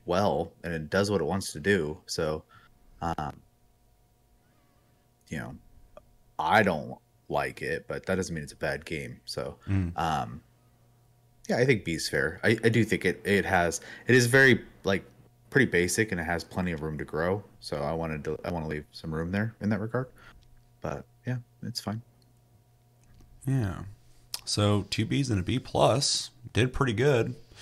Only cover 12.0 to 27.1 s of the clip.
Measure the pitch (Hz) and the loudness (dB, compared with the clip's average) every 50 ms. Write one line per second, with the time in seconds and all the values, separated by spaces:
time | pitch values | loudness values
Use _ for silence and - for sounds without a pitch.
12 | - - - 76 67 78 90 - - 104 113 110 - 117 113 117 110 - - 104 | -4 -2 -2 -2 -2 -2 -2 -2 0 2 2 4 4 4 4 4 2 2 0 0
13 | - 92 85 - - 92 101 98 87 - 95 92 87 85 80 - - - - - | 0 0 -2 -2 0 2 2 2 2 2 2 2 2 2 0 -4 -8 -12 -18 -6
14 | - - 120 127 120 120 120 135 135 135 120 95 - - - - - - 98 90 | 2 4 6 6 6 6 6 8 8 8 6 4 2 -4 -16 -6 -2 -2 -2 -2
15 | - - - - - _ _ _ _ _ - 143 120 95 - 87 87 92 - - | -4 -8 -18 -20 -20 _ _ _ _ _ 0 2 2 4 4 2 2 2 2 0
16 | 110 107 - 87 82 82 87 85 - - - 95 90 90 85 76 76 78 78 76 | 0 0 -2 -4 -4 -2 -4 -4 -6 -6 -4 -4 -2 -2 -2 -4 -4 -6 -6 -6
17 | 71 71 - 76 80 87 95 107 101 - - - - - - 73 71 71 80 82 | -8 -6 -4 -2 0 0 0 -2 -4 -10 -20 -20 -12 -8 -6 -4 -4 -4 -4 -4
18 | 82 80 78 76 71 78 78 - - 82 87 85 78 78 78 76 76 - - - | -4 -4 -6 -6 -6 -6 -6 -6 -6 -6 -6 -6 -6 -6 -6 -8 -10 -12 -16 -14
19 | - 85 78 80 82 87 92 98 107 113 - - - 101 110 95 104 113 - 120 | -10 -8 -6 -6 -4 -4 -2 -2 -2 -4 -6 -4 -2 -2 -2 -2 -2 -4 -4 -4
20 | 131 127 - - - - - - - - - - - _ _ _ - - - - | -4 -6 -10 -18 -20 -20 -20 -20 -20 -20 -20 -20 -20 _ _ _ -10 -8 -8 -10
21 | - - _ _ _ 123 127 123 120 _ _ _ - 110 123 - - - - 113 | -10 -14 _ _ _ -6 -6 -6 -8 _ _ _ -12 -10 -10 -8 -6 -6 -6 -6
22 | - _ _ _ _ _ _ _ _ _ _ _ _ _ _ _ _ _ _ _ | -8 _ _ _ _ _ _ _ _ _ _ _ _ _ _ _ _ _ _ _
23 | _ _ - - - - - - - 131 135 135 117 95 82 - 92 98 101 - | _ _ -20 -20 -20 -20 -20 -10 -4 -2 -2 0 0 -2 -4 -6 -10 -14 -16 -18
24 | _ - - - - _ - - - - - - 104 104 104 104 95 - - - | _ -20 -20 -20 -16 _ -14 -12 -8 -4 0 2 4 4 4 4 2 0 -2 -2
25 | 107 - 127 131 139 123 113 98 87 - 107 131 - - - - - 139 110 - | -2 0 0 0 0 0 0 0 0 0 -2 -2 -4 -2 2 4 6 6 6 4
26 | 139 - - - - - - - - - - 98 120 127 127 - 139 131 113 101 | 2 0 0 -2 -4 -6 -12 -18 -18 -2 2 2 2 2 2 2 2 2 2 4
27 | 127 147 | 4 4